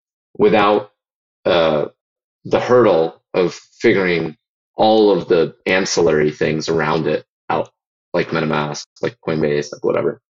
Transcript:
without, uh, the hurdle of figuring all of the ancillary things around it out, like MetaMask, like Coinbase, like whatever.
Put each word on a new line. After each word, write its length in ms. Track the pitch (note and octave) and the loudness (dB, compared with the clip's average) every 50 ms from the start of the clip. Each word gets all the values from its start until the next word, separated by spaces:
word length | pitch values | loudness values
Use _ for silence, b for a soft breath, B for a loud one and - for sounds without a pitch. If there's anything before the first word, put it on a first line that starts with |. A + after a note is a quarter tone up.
| _ _ _ _ _ _ _ | _ _ _ _ _ _ _
without, 540 | - G2+ G#2 F#2 G#2+ G2+ G#2 G#2 - - - _ _ _ _ _ _ _ _ _ _ - | 0 2 2 2 2 2 2 0 0 -2 -6 _ _ _ _ _ _ _ _ _ _ -4
uh, 420 | G2+ F2+ E2+ E2 D#2+ D2+ D2+ - - _ _ _ _ _ _ _ _ _ _ - | -2 0 2 2 0 0 -2 -4 -6 _ _ _ _ _ _ _ _ _ _ -8
the 160 | F#2 - - | -4 -4 -2
hurdle 640 | - - B2 B2 A#2 G#2+ F2 D#2+ E2 E2 - _ _ _ - | 0 2 4 4 4 4 4 2 0 -2 -4 _ _ _ -2
of 220 | F#2 F2+ E2+ - | -2 -2 -2 -4
figuring 840 | - - _ _ - - A#2+ G2+ G2 F#2 F2+ F2 E2 E2 D#2+ D2+ _ _ _ _ _ _ _ _ | -8 -20 _ _ -2 0 2 2 2 2 0 0 -2 -4 -6 -10 _ _ _ _ _ _ _ _
all 340 | - G#2 A2 A2 A2 G#2+ G#2 | 0 2 4 4 4 4 4
of 180 | G2 E2+ E2 | 4 2 0
the 280 | - F#2 E2+ D#2+ D2+ - _ - | 0 2 2 2 0 -4 _ -4
ancillary 640 | F#2 F#2 F#2+ G2 - - F#2 E2+ D#2+ D#2 D2+ D2+ D2+ | -2 0 0 -2 -2 0 0 2 2 2 2 0 0
things 400 | D2+ - E2+ D2 D#2 D#2 D2+ E2+ | -2 -2 -2 -2 -2 -4 -4 -2
around 380 | E2 E2 D#2 D#2 D#2 E2 D2+ | -2 -2 0 -2 -2 -2 -2
it 180 | D#2 D2+ D2 - _ _ _ _ - | -2 -4 -4 -6 _ _ _ _ -6
out, 220 | E2 D#2 - - _ _ _ _ _ _ _ _ - | -4 -4 -4 -6 _ _ _ _ _ _ _ _ -4
like 140 | F2 D#2 | -4 -4
MetaMask, 580 | - - D#2+ D#2+ D#2 D2+ D2+ D2 D2 D2+ - - - _ - | -2 -2 -4 -2 -2 -2 -2 -4 -4 -8 -12 -14 -18 _ -8
like 160 | - C#2+ - _ - | -8 -8 -8 _ -6
Coinbase, 440 | E2 D#2+ D2+ D2 D2 D2 D2 C#2+ - | -4 -4 -2 -2 -2 -2 -2 -4 -6
like 120 | - - - | -8 -6 -4
whatever. 380 | F#2 F2 - - - - - _ _ _ | -2 -2 -2 -2 -4 -6 -8 _ _ _